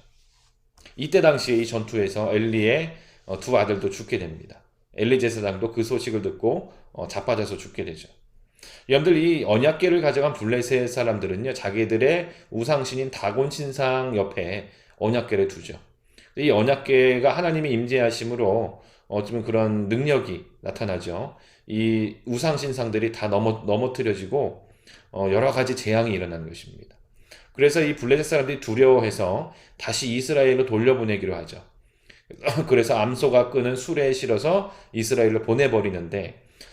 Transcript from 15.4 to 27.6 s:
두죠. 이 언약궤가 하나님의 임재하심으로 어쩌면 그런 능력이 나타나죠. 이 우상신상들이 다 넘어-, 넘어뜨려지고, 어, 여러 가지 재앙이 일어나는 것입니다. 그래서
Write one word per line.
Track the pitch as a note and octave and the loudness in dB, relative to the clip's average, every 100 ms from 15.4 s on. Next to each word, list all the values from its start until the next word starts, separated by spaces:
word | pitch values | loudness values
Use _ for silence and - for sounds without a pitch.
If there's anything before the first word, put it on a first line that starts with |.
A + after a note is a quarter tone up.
| F#2+ | 0
두죠. | - E2+ - - _ _ _ - - | -4 -14 -18 -20 _ _ _ -14 -2
이 | C#3+ | 2
언약궤가 | G#2+ A#2+ C#3 - C3 B2+ B2+ C3 C3+ | 4 4 2 4 6 6 4 2 2
하나님의 | F3 D#3+ D3+ | 0 0 0
임재하심으로 | A#2 A#2+ B2+ A#2 A2+ A2+ A#2+ G#2+ G#2+ G#2 - - _ - | -2 0 0 0 0 -4 -2 0 0 -2 -8 -20 _ -8
어쩌면 | G#2 G#2 A#2 | -6 -4 -4
그런 | A2+ A2+ A2 G#2+ G2+ | -2 0 2 0 0
능력이 | A#2 D3 C3+ - F2 - _ | 0 2 0 0 -8 -14 _
나타나죠. | G2 - G#2+ F2+ F2 E2+ C3+ - _ _ - | -12 -8 -6 -6 -6 -8 -10 -14 _ _ -8
이 | G#2+ A2+ A2 A2 - | -2 0 0 -2 -6
우상신상들이 | - A#2+ D#3+ D3 C#3+ B2+ A#2 G#2+ A2 | -6 -2 -2 -2 -4 -4 -4 -2 -2
다 | - G#2+ | -4 -2
넘어-, | G2+ A2 A2 G2+ | 0 0 -2 -2
넘어뜨려지고, | G#2 B2+ B2+ A#2 F#2+ F#2+ C3+ A2+ - - _ - - _ | 0 0 -2 -2 -2 -2 -2 -2 -6 -18 _ -20 -20 _
어, | - G2 | -4 0
여러 | G2 C3+ | 2 2
가지 | C3 B2+ B2+ | 0 -2 -2
재앙이 | G#2+ A2 A#2 | 0 0 0
일어나는 | F#2+ F2+ E2+ D#2+ | -2 -6 -8 -12
것입니다. | - - - - - _ _ - - - | -16 -20 -20 -20 -20 _ _ -20 -20 -16
그래서 | - | 2